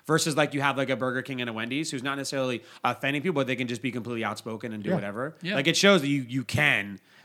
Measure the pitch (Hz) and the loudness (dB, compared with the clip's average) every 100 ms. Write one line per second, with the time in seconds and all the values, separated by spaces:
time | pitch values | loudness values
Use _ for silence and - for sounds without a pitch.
0 | - 156 165 143 147 143 139 131 135 127 | 0 2 2 2 2 2 0 2 0 0
1 | 127 123 127 127 120 110 117 135 156 135 | -2 -2 -4 -6 -4 -4 -2 -2 -4 -4
2 | 135 139 131 139 127 117 - - 120 120 | -4 -4 -4 -2 0 -2 -8 -4 -2 0
3 | 135 143 143 147 135 120 123 117 131 117 | 0 0 0 0 0 0 -2 -4 -4 -4
4 | 113 117 107 107 117 110 120 110 101 185 | -4 -4 -4 -4 -8 -8 -8 -6 -2 -2
5 | 101 104 139 - 170 196 147 165 196 190 | -2 -6 -8 -8 -4 0 2 6 6 6
6 | 139 143 120 131 123 - 147 117 101 95 | 4 0 0 -4 -2 2 4 4 0 -8
7 | - - | -14 -20